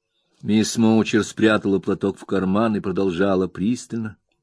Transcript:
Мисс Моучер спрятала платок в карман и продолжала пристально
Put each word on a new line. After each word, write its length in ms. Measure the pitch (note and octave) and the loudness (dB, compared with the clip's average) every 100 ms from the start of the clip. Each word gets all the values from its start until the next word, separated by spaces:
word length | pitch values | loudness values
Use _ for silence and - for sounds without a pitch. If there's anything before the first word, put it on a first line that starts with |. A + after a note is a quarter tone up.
| _ _ _ _ | _ _ _ _
Мисс 340 | - G#2+ G2+ A#2 | 0 0 2 2
Моучер 460 | A2+ A2+ G#2 A2 | 4 4 2 0
спрятала 560 | F#2+ - A2 G#2 G2 G2 | -2 0 2 2 2 -2
платок 400 | G2+ F#2 G2+ F#2 | 0 -2 -2 -4
в 60 | |
карман 500 | - G2 F#2 G2+ A2+ | -6 -2 0 0 0
и 60 | G#2 | -2
продолжала 640 | G2 F2+ G2 E2+ G2 F#2 F#2 | -4 -2 -2 0 0 0 -2
пристально 720 | - G2+ B2 - A#2 A2 - _ _ | -4 -4 -4 -8 -10 -10 -12 _ _